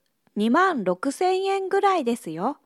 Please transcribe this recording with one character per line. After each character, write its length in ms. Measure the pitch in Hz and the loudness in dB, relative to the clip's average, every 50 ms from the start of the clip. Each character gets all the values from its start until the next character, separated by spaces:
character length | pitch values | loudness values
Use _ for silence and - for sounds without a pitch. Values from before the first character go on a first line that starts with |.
| _ _ _ _ _ _ - | _ _ _ _ _ _ -4
二 140 | 208 208 233 | -2 0 2
万 340 | 240 330 370 392 339 254 190 | 4 4 4 2 2 0 0
六 280 | 185 180 - - 277 | -2 -2 -2 -2 -4
千 340 | 269 - 381 370 381 370 392 | -2 0 0 0 2 0 0
円 240 | 392 392 392 381 370 | 0 -2 -2 -2 -2
ぐ 100 | 392 392 | 0 2
ら 160 | 392 392 381 | 2 2 2
い 60 | 349 262 | 2 0
で 120 | 233 240 | -2 -4
す 160 | - - 180 | -4 -6 -8
よ。 260 | 156 160 190 254 294 - _ | -6 -4 -4 -4 -4 -6 _